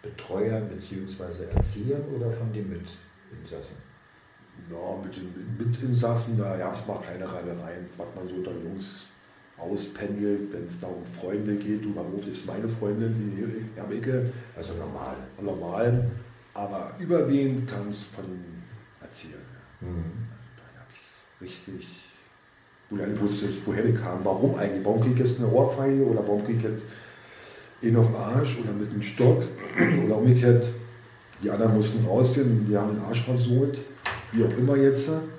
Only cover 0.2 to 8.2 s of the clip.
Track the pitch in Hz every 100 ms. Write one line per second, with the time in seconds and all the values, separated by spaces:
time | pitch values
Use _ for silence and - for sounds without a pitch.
0.2 | - 95 110 113 101 92 - 95 95 -
1.2 | 90 87 82 90 95 104 120 143 147 127
2.2 | 117 110 110 104 98 87 85 - - _
3.2 | - 95 80 78 76 - - - _ -
4.2 | _ _ - - - 85 87 95 98 92
5.2 | 90 90 - 113 117 - 131 120 117 117
6.2 | 113 113 98 92 90 92 - 92 90 87
7.2 | 92 90 87 87 82 87 90 - 87 92